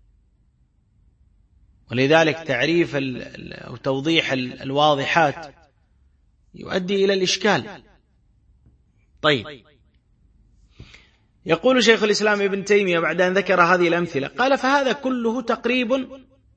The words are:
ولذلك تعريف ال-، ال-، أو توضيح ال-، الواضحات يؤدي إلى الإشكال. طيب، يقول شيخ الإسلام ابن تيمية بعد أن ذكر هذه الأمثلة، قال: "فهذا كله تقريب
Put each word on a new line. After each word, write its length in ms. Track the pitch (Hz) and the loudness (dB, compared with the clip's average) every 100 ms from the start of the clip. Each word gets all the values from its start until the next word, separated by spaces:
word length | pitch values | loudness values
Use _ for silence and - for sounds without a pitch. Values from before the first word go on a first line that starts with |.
| _ _ _ _ _ _ _ _ _ _ _ _ _ _ _ _ _ _ - | _ _ _ _ _ _ _ _ _ _ _ _ _ _ _ _ _ _ -6
ولذلك 440 | 120 135 160 160 156 | 0 4 4 4 0
تعريف 600 | 160 123 143 170 147 139 | -4 -2 0 2 0 -2
ال-، 260 | 135 120 | -6 -8
ال-، 320 | - - - | -12 -16 -16
أو 220 | - - 120 | -16 -14 -8
توضيح 560 | 143 135 143 165 - | -4 -2 0 0 0
ال-، 300 | 131 127 135 | -4 -6 -10
الواضحات 920 | 135 139 151 143 135 170 156 139 156 - 147 _ _ _ _ _ _ _ _ | -6 0 0 0 0 0 0 -2 -12 -20 _ _ _ _ _ _ _ _ _
يؤدي 520 | - - 190 180 202 196 | -18 -6 -4 -2 0 2
إلى 80 | |
الإشكال. 680 | 196 180 - 214 175 113 165 - _ _ _ _ _ _ _ _ _ _ _ _ _ | 2 0 0 0 0 -2 -14 -20 _ _ _ _ _ _ _ _ _ _ _ _ _
طيب، 440 | 156 143 151 139 - _ _ _ _ _ _ _ _ _ _ - - - _ _ _ _ - | 0 0 -2 -16 -20 _ _ _ _ _ _ _ _ _ _ -20 -20 -20 _ _ _ _ -2
يقول 380 | 170 247 254 | 2 4 4
شيخ 200 | 214 220 | 6 4
الإسلام 380 | 214 202 214 208 | 2 0 0 0
ابن 240 | 202 196 196 | 0 -2 0
تيمية 340 | 208 196 170 | 2 2 0
بعد 220 | 165 170 | 0 0
أن 120 | 185 | 0
ذكر 280 | 185 190 185 | 0 2 2
هذه 260 | 170 180 175 | 4 4 2
الأمثلة، 400 | 175 170 139 135 | 2 -2 -4 -6
قال: 300 | - 254 269 | -2 0 0
"فهذا 340 | 254 285 262 | 2 0 0
كله 500 | 202 254 254 226 233 | -2 -4 -2 -2 -4
تقريب 840 | 233 226 226 254 240 269 254 269 - _ _ | -4 -4 -2 -2 0 -2 -4 -14 -20 _ _